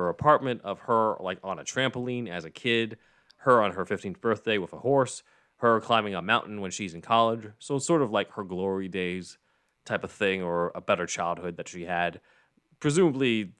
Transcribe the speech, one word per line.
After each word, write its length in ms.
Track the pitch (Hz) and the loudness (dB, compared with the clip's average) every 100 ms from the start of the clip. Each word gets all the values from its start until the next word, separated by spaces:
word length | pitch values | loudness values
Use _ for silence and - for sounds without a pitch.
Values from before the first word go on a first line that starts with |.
her 60 | 87 | -2
apartment 500 | 82 147 147 131 113 | 2 4 4 2 -6
of 160 | 101 92 | -6 -6
her, 360 | - 113 110 - | 0 2 2 0
like, 200 | 92 92 | -6 -6
on 160 | 95 87 | -6 -8
a 60 | |
trampoline 640 | - 127 131 123 123 123 110 | -6 -2 -2 -2 -6 -6 -6
as 160 | 85 | -8
a 60 | 80 | -10
kid, 480 | - 123 117 113 - _ _ _ _ | -6 0 2 0 -6 _ _ _ _
her 240 | 135 123 | 4 6
on 100 | 101 | 6
her 120 | 90 90 | 0 -4
fifteenth 340 | 101 101 87 | -4 -6 -4
birthday 380 | 117 107 - 107 | -2 0 0 0
with 140 | 85 | -2
a 40 | 80 | -4
horse, 440 | 123 139 123 - - _ _ _ | 2 2 2 -2 -18 _ _ _
her 220 | 120 113 | 4 4
climbing 340 | - 113 104 | 4 2 2
a 60 | 92 | -2
mountain 380 | 90 117 - 104 | 2 2 0 -8
when 100 | 95 | -8
she's 220 | 90 95 | -6 -8
in 60 | 85 | -8
college. 460 | - 117 113 117 107 - | 2 4 4 2 -6 -14
So 180 | - 143 | -6 -2
it's 100 | - | 2
sort 160 | 165 | 2
of 80 | 123 | 2
like 220 | 104 98 | 0 -2
her 120 | - | -4
glory 440 | 95 90 95 95 95 | -6 -4 -2 -2 -4
days 500 | 92 90 92 87 - _ _ _ _ - | -4 -4 -4 -10 -16 _ _ _ _ -6
type 180 | 107 | -6
of 80 | 95 | -6
thing, 300 | - 101 95 | -2 0 0
or 300 | 90 87 85 | -2 -2 -2
a 60 | 90 | -4
better 240 | - 92 85 | -2 0 -2
childhood 500 | - 85 85 87 85 | -4 -4 -4 -6 -8
that 120 | 82 | -12
she 160 | 90 85 | -12 -4
had. 340 | 87 87 87 _ _ _ _ _ _ | -2 -2 -4 _ _ _ _ _ _
Presumably, 720 | 147 151 175 135 131 113 95 - | 0 4 4 4 2 0 -2 -8